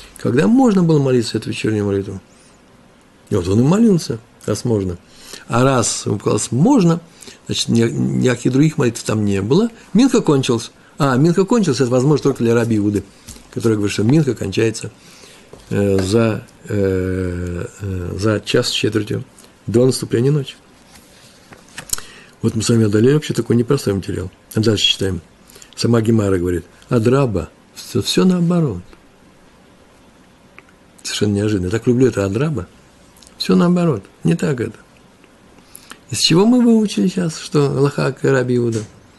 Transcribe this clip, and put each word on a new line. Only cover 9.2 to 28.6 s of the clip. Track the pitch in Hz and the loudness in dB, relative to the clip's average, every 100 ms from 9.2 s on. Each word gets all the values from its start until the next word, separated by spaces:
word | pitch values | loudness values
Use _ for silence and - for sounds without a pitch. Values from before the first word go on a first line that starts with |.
не | 101 98 | 0 -2
было. | 98 156 233 - - | 0 2 0 -4 -2
Минха | 196 262 240 | 2 4 2
кончился. | 165 143 127 117 - - - - | 2 0 2 -2 -4 -18 -16 -2
А, | 143 123 | 0 2
Минха | 160 170 | 2 2
кончился, | 190 240 175 120 | 2 2 0 0
это | 127 | 2
возможно | 127 135 139 | 2 2 2
только | 135 120 | 0 0
для | 117 | 0
Раби | 117 117 110 | 2 2 0
Иуды, | 104 101 - - - - - | 0 -2 -6 -20 -20 -20 -14
который | - 110 | -4 0
говорит, | 107 101 | 0 -2
что | - | 0
Минха | 107 156 135 | 2 2 2
кончается, | 110 98 95 113 107 110 - - - - - - - - | -2 -4 -2 -2 -2 -12 -16 -20 -20 -20 -20 -20 -20 -8
э, | 107 101 95 | -2 0 0
за, | 95 113 113 107 117 - - | 0 0 0 -2 -10 -20 -8
э, | 104 98 92 92 92 92 90 87 87 87 - | -2 -2 -2 -2 -4 -4 -6 -8 -8 -10 -10
э, | 101 92 90 92 | -8 -8 -8 -4
за | 107 104 | -2 -2
час | - 123 120 | 0 -2 0
с | |
четвертью | - 113 107 104 110 123 - - _ - | -2 -2 -2 -4 -8 -10 -20 -20 _ -2
до | 110 | 2
наступления | 131 - 113 117 131 | 2 0 -2 0 0
ночи. | 147 135 - _ - - - - - - - - - - - - - - - - - | 0 -4 -14 _ -20 -20 -20 -20 -20 -20 -20 -20 -20 -20 -18 -10 -10 -10 -20 -20 -6
Вот | 113 | -4
мы | 113 | -4
с | 104 | 0
вами | 117 | 2
одолели | 110 107 123 | 4 4 4
вообще | 151 - | 2 0
такой | - 113 120 | -6 0 0
непростой | 117 139 - | 0 -2 -2
материал. | 98 85 92 92 - - | -4 -4 -8 -10 -14 -8
А | - | -2
дальше | 110 104 - | 0 2 0
читаем. | - 95 92 - _ - - - | -2 -4 -6 -10 _ -20 -20 -20
Сама | - 117 117 | -4 0 2
Гемара | 107 113 101 95 | 2 2 2 0
говорит: | 90 87 - - - | 0 -4 -6 -18 -2
"Адраба, | 123 113 135 135 92 82 - _ | 0 2 2 2 -2 -6 -14 _
все, | - - 123 | -20 -8 -6
все | - - 185 | -2 2 2
наоборот". | 180 170 175 | 2 0 0